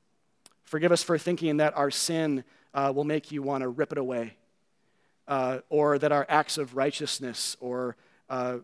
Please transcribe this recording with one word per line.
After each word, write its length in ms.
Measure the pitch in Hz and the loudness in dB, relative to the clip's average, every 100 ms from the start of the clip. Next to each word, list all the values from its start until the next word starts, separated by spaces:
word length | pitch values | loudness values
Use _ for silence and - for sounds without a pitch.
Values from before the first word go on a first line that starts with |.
| _ _ _ _ - _ | _ _ _ _ -20 _
Forgive 280 | _ 156 170 | _ 0 4
us 120 | 170 | 4
for 140 | - 160 | 4 0
thinking 400 | 175 175 160 151 | 0 -2 0 4
that 180 | 151 151 | 2 2
our 160 | 143 | 0
sin, 520 | - - 165 160 135 123 _ _ | 0 -2 0 0 -2 -4 _ _
uh, 180 | 147 139 135 | -2 0 0
will 80 | |
make 280 | 147 151 - | -2 -2 -4
you 100 | 151 | -6
want 220 | 139 135 | -4 -4
to 40 | 131 | -4
rip 240 | 123 147 | -2 -2
it 60 | 147 | -2
away, 400 | 127 123 113 - _ _ _ _ _ _ _ _ - | -4 -4 -6 -10 _ _ _ _ _ _ _ _ -4
uh, 320 | 139 131 131 - | -2 -2 -4 -2
or 300 | 151 147 143 | 2 4 4
that 120 | 151 | 4
our 140 | 147 135 | 2 4
acts 280 | 156 151 156 | 2 2 -2
of 180 | 135 127 | -4 0
righteousness 840 | 139 - 147 - 131 113 - - | 0 0 -6 -6 -6 -6 -6 -6
or, 360 | 123 123 127 113 _ _ _ | -6 -4 -4 -8 _ _ _
uh, 280 | 131 123 123 | -4 -4 -6